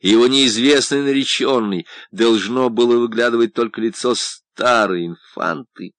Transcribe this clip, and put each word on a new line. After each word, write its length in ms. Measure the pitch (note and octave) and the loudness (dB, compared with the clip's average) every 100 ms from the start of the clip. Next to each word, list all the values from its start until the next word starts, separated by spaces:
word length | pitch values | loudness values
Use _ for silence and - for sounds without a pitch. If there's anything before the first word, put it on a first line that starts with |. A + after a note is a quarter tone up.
и 80 | F#2 | 4
его 180 | A2 B2 | 4 4
неизвестный 760 | C3+ C3+ A2 C3 C#3+ B2 C#3 | 2 0 2 2 2 2 -2
наречённый, 840 | C#3+ C#3 C3 - C3 C3 G#2+ F#2 E2+ - - | 0 0 -2 -4 -2 -2 -2 -6 -8 -18 -20
должно 580 | G2 A2+ A2+ G2 B2 B2+ | 0 2 2 0 -2 -2
было 280 | A2+ A#2+ A#2+ | 2 2 2
выглядывать 560 | A#2+ A2 A#2+ A#2 A#2 | 0 0 0 2 0
только 280 | - A#2 - | 0 -4 -2
лицо 320 | A2 - B2 A#2 | -6 -4 -4 -2
старой 920 | - - _ - B2 A#2+ G#2 F2+ E2+ | -4 -12 _ -4 0 2 2 0 -4
инфанты 880 | E2 _ - E2+ E2 C3 _ F#2 | -10 _ -8 -6 -6 -10 _ -18